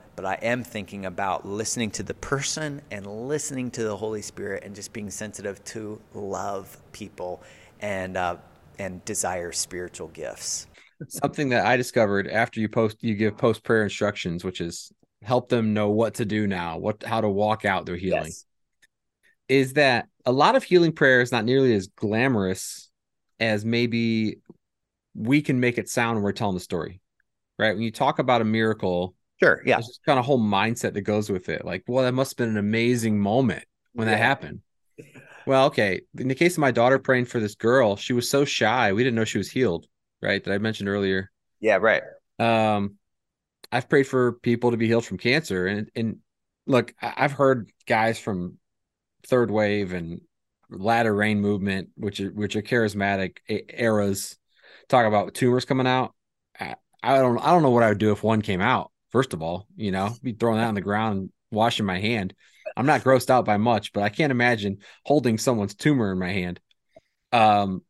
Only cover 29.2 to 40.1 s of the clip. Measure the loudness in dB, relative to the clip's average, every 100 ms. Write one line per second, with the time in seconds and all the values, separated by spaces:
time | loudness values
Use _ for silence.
29.2 | _ _ 4 4 2 0 0 -8 0 0
30.2 | 2 2 2 2 0 -2 -4 -4 -2 -2
31.2 | 0 -4 -4 -8 -6 -10 -4 0 0 0
32.2 | -2 -2 -2 -2 0 0 2 2 2 0
33.2 | 2 2 2 -2 -10 _ _ -6 0 2
34.2 | 2 0 -4 -16 _ _ _ -20 -20 -20
35.2 | -20 -14 0 4 4 2 0 -2 -8 -8
36.2 | -6 2 0 2 0 4 4 4 2 0
37.2 | 0 -2 -4 -2 2 4 4 2 -2 -2
38.2 | 2 2 2 2 2 2 2 2 2 2
39.2 | 0 -2 -4 0 0 0 -8 _ _